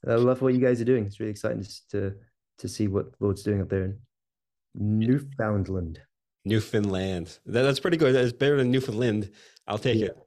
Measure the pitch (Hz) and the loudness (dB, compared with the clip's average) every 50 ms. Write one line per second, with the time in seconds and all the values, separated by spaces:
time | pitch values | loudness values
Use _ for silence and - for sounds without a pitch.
0 | - 120 117 117 120 123 127 123 131 131 127 127 131 127 123 117 117 117 131 120 | 0 2 2 4 4 4 2 2 2 2 4 4 4 2 2 2 4 2 2 2
1 | 104 101 101 - 110 110 107 - - - 120 107 101 - - - _ _ - 101 | 2 -2 -4 -6 -6 -6 -6 -4 -4 -4 -4 -4 -6 -10 -14 -20 _ _ -4 -4
2 | 98 98 101 104 - _ _ _ _ _ _ _ - - - - 110 101 98 101 | -4 -4 -6 -8 -16 _ _ _ _ _ _ _ -12 -10 -4 -2 -2 0 0 -2
3 | - - - _ - 101 95 - - 104 104 98 95 90 98 98 92 95 101 - | -4 -4 -8 _ -2 -2 -2 -2 -2 -2 0 0 0 -2 -2 -2 -2 -4 -6 -10
4 | - _ _ _ _ _ _ _ _ _ _ _ _ _ _ - 101 104 107 107 | -14 _ _ _ _ _ _ _ _ _ _ _ _ _ _ -4 -2 0 2 2
5 | 110 117 127 143 143 - - - 113 107 107 101 95 92 95 92 87 82 80 - | 2 2 2 0 0 -6 -6 -4 -2 0 0 0 -2 -2 -4 -4 -4 -6 -10 -12
6 | - _ _ _ _ _ _ _ _ 98 107 110 101 - - 110 104 101 95 92 | -18 _ _ _ _ _ _ _ _ 0 0 0 0 0 -2 0 0 0 -2 -2
7 | 95 95 95 90 80 80 - _ _ - 98 120 131 139 139 139 - 190 170 160 | -2 -2 -4 -6 -6 -10 -14 _ _ -2 0 2 2 2 2 0 0 0 2 4
8 | 156 131 131 131 123 123 120 - 135 143 147 139 131 123 127 131 131 - 107 107 | 4 4 6 4 2 2 0 0 2 2 4 4 2 2 2 2 0 -2 -4 0
9 | 123 117 107 107 101 98 - - - - _ _ _ - 101 107 - 131 113 110 | 0 0 0 0 -2 -6 -12 -20 -20 -20 _ _ _ -6 -6 -2 0 0 2 2
10 | 107 92 - - - | 0 -2 -4 -10 -20